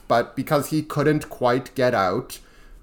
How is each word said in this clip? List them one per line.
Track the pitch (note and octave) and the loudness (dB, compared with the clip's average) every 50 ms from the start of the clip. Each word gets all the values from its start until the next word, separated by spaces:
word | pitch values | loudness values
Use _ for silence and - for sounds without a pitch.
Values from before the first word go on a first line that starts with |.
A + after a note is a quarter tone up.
| - | -2
but | - A#2 A#2 A#2+ - - | 0 2 2 0 0 -4
because | - C3 - D#3 D3 C3+ - | -8 -2 0 0 0 0 0
he | D#3+ D#3 | -2 -2
couldn't | D3 - - D3+ C#3 D#3 D3+ D3+ - - | -2 -2 -2 0 2 2 2 0 -2 -8
quite | - - B2 A#2+ B2 C3+ C3 - - | -6 -2 0 2 2 0 -2 -4 -2
get | B2+ B2 B2 A#2+ | 0 0 2 2
out | G#2 F#2+ F2+ F#2+ A#2+ C3 - - - - - - - - - - - | 2 2 0 0 -2 -4 -6 -12 -18 -18 -20 -20 -20 -20 -20 -20 -20